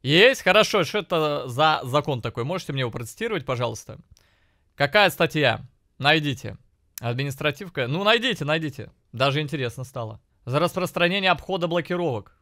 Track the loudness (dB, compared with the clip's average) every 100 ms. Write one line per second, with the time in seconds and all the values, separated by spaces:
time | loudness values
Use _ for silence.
0 | 4 6 6 6 4 4 4 2 0 -2
1 | -2 0 0 -2 -6 2 2 2 0 -2
2 | 0 -4 -4 -6 -6 -6 -6 -4 -4 -6
3 | -12 -8 -4 -4 -4 -4 -4 -6 -16 -20
4 | _ _ _ _ _ _ _ -4 2 4
5 | 4 4 0 2 2 2 -8 _ _ _
6 | 2 2 0 -6 -10 -16 _ _ _ -10
7 | -6 -4 -6 -2 -4 -4 -10 -6 -4 0
8 | 2 2 0 -4 -2 -2 -2 -10 -18 _
9 | _ 0 0 0 -4 -4 -6 -8 -12 -10
10 | -12 -14 _ _ -2 0 0 -2 -4 0
11 | 0 2 2 0 -2 -4 -2 -2 -2 -4
12 | -2 -4 -8 _